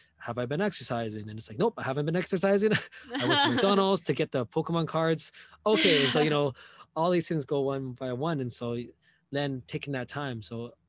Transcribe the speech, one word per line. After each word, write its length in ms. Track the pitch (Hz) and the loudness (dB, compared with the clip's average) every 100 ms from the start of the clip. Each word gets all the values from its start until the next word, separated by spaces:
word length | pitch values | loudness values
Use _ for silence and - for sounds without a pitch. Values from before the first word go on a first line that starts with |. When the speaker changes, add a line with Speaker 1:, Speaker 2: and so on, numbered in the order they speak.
| _ _ | _ _
Speaker 1:
Have 200 | - 117 | -8 -4
I 80 | 123 | -2
been 160 | 147 | 0
exercising? 680 | 208 - - 120 113 107 107 | -2 -2 -4 -4 -4 -6 -10
And 80 | 107 | -12
it's 120 | - | -10
like, 100 | 113 | -2
"Nope, 140 | 233 233 | -2 0
I 60 | |
haven't 220 | 120 135 151 | -4 -2 -2
been 100 | 170 | -2
exercising." 560 | 165 185 196 202 214 | -2 0 2 4 4
<laughs> 460 | 214 - - - 247 | 2 -2 -16 -10 -2
I 80 | 247 | 2
went 140 | 302 | 4
to 80 | 285 | 4
Speaker 2:
<laughs> 20 | |
Speaker 1:
McDonald's 500 | 254 196 196 190 190 | 4 4 4 4 2
to 100 | - | 0
get 180 | 143 156 | -2 0
the 140 | 135 123 | -2 -2
Pokemon 420 | - 160 170 160 | -2 0 0 0
cards. 440 | 160 160 160 - - - - - | 0 0 0 -4 -12 -20 -4 2
Okay, 400 | 220 220 156 135 | 4 6 4 4
so, 160 | 151 | 4
you 80 | 151 | 4
Speaker 2:
<laughs> 60 | 147 | 4
Speaker 1:
know, 180 | 143 131 - - - - | 0 -2 -12 -20 -10 -2
all 140 | 170 | 2
these 160 | 180 156 | 2 0
things 180 | 165 131 | -2 -2
go 160 | 147 | 0
one 300 | 135 135 131 | 0 -2 -4
by 200 | 120 131 | -6 -6
one. 260 | 123 156 156 | -4 -2 -2
And 120 | 127 | -4
so 260 | 113 120 120 120 - _ _ _ | -4 -4 -6 -8 -14 _ _ _
then 320 | 143 143 131 - | -4 -4 -4 -8
taking 260 | 156 - | -10 -6
that 140 | 135 120 | -6 -6
time, 340 | 143 143 117 | -6 -6 -8
so 320 | 104 117 117 - | -8 -10 -10 -14